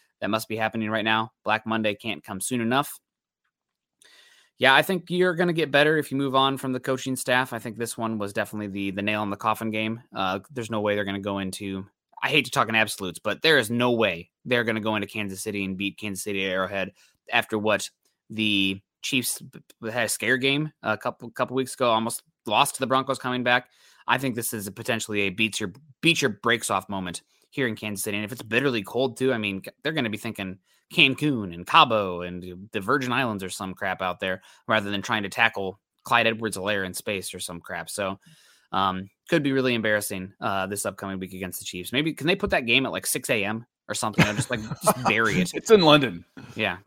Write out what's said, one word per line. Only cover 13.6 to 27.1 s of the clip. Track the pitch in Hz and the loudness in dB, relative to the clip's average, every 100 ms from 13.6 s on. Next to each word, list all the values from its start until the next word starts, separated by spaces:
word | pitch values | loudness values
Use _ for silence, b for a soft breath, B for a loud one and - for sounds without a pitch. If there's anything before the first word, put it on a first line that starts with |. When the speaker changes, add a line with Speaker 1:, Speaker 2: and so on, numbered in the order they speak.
| 107 | 4
Speaker 1:
no | 120 123 | 2 2
way | 117 107 85 - _ | 4 2 0 -8 _
they're | - 123 | 0 0
gonna | 113 110 | 2 0
go | 107 | 0
into | 107 101 | -2 -2
Kansas | 110 101 95 | -6 -8 -6
City | 110 101 | -6 -4
and | 95 92 | -4 -4
beat | 98 - | -4 -4
Kansas | 107 95 | -8 -8
City | 107 98 95 | -6 -4 -2
at | |
Arrowhead | 92 95 98 95 b b b - | -2 -2 -2 -6 b b b -4
after | 120 - 110 | -2 0 0
what | 107 101 - - _ _ - | 2 2 0 -14 _ _ -10
the | 110 107 101 95 95 - _ | -2 0 2 2 -2 -10 _
Chiefs | - 131 113 - | -4 -2 -2 -6
b-, | 135 - - _ | -10 -20 -20 _
b-, | 113 | -6
had | 120 | -2
a | 110 | -2
scare | - 107 127 | 0 0 2
game | 135 139 151 - | 2 0 -2 -4
a | 139 104 | -4 -2
couple, | 123 - 120 | -4 -6 -8
couple | - 127 127 | -4 -2 -2
weeks | 127 | -4
ago, | - 123 | 0 2
almost | 110 113 - - _ - | 2 0 -4 -12 _ 0
lost | 107 143 - | 4 4 2
to | |
the | 123 | 0
Broncos | 131 131 127 | 0 0 -4
coming | 127 123 | -4 -2
back. | 123 123 - b b b - | 2 2 0 b b b -2
I | 127 | 0
think | 135 117 | 0 -4
this | 110 | -4
is | 113 98 | -6 -8
a | |
potentially | 95 113 113 - 104 | -6 -4 -2 -2 -2
a | 98 | 0
beats | 92 110 - | 0 -2 0
your, | 104 - - _ | -6 -8 -20 _
beat | 165 165 | 2 2
your | 135 | 0
brakes | 104 120 113 - | 0 0 0 0
off | 98 - | -2 -2
moment | 98 90 | -6 -6